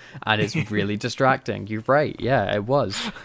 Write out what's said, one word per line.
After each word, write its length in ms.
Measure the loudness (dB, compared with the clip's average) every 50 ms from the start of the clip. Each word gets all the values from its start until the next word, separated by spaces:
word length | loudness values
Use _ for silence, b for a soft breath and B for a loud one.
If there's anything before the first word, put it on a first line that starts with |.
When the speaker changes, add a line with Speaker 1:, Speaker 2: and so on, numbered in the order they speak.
| B B B -6 -2
Speaker 1:
and 160 | 0 2 2
it's 160 | 2 0 0
Speaker 2:
<laughs> 140 | -2 -2 -2
Speaker 1:
really 260 | 0 0 0 0 -2
distracting. 680 | -2 -4 -4 -2 2 2 2 2 2 0 -4 -4 -4 -4
You're 180 | -6 -6 -4 0
right. 300 | 2 4 4 2 0 -2 -2
Yeah, 360 | 0 2 2 2 2 2 0
it 100 | 0 0
was. 460 | 0 2 2 0 0 -2 -6 -6 -8 -6 -4